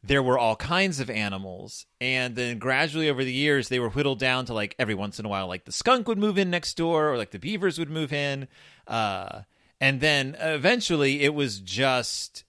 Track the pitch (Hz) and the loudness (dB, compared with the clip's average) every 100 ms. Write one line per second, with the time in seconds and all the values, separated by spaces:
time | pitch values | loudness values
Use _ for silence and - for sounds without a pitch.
0 | 104 139 127 127 117 110 135 170 190 147 | 4 4 6 6 4 2 0 2 2 0
1 | 127 107 104 98 95 92 98 - - _ | -4 -2 -2 -4 -8 -12 -14 -14 -18 _
2 | 123 131 127 117 123 117 123 131 156 151 | -2 0 0 -2 -4 -2 0 0 0 0
3 | 156 135 131 127 143 143 117 127 117 110 | 0 0 0 0 2 2 2 0 0 0
4 | 139 127 131 127 123 113 104 - 117 101 | 0 0 0 0 -2 -4 -4 -2 -2 0
5 | 101 - 107 98 95 92 - - - 254 | -4 -6 -4 -4 -4 -8 -8 -4 2 2
6 | 226 208 214 196 190 175 - - 165 160 | 2 0 0 2 0 -2 -4 -2 0 2
7 | 151 123 104 101 120 208 185 160 156 160 | 2 0 -4 -8 -6 -2 -2 -2 -6 -4
8 | 151 147 143 139 135 _ - - - 113 | -4 -2 -2 -4 -8 _ -20 -20 -6 -2
9 | 107 92 95 107 101 _ _ _ 135 135 | 0 -2 -8 -12 -16 _ _ _ 0 2
10 | 151 143 135 147 160 151 156 247 - 165 | 2 2 0 -4 -2 2 2 2 2 4
11 | 139 143 143 147 139 98 95 95 135 127 | 4 4 2 2 -2 -2 -8 0 2 2
12 | 113 - - - | 0 -6 -8 -12